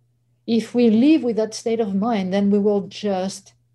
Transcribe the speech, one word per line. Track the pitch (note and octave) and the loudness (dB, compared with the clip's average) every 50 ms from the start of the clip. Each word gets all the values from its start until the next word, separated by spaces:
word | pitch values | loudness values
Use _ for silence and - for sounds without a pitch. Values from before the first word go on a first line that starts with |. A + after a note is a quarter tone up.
| _ _ _ _ _ _ _ _ _ | _ _ _ _ _ _ _ _ _
If | - A#3 A3+ A3 - - | -2 -2 -2 -2 -2 0
we | A#3+ A#3+ A3+ | 2 4 4
live | G#3+ A3 A#3+ D4 D#4+ D#4 A#3+ | 4 4 4 4 4 4 2
with | B3 A3+ | 0 -2
that | G#3 A3 G#3+ G#3+ | -2 -2 -4 -6
state | - - A#3 A3+ A3+ | -8 -6 -4 -2 -2
of | A#3 G3+ G3 | -2 -2 -2
mind, | G3 G3+ A#3+ A#3+ G3+ F#3+ F#3 F#3 | -2 -2 -2 -2 -2 -2 -2 -2
then | G3+ G3+ G3+ | 0 2 2
we | G3+ G#3 | 2 2
will | G3+ G#3+ G#3 G3+ F#3+ - | 2 2 0 0 -2 -6
just | - - - G#3 G3 F#3 F#3 G3 F#3+ - - - _ _ _ _ _ | -12 -8 -6 -4 -4 -2 -4 -6 -8 -10 -18 -20 _ _ _ _ _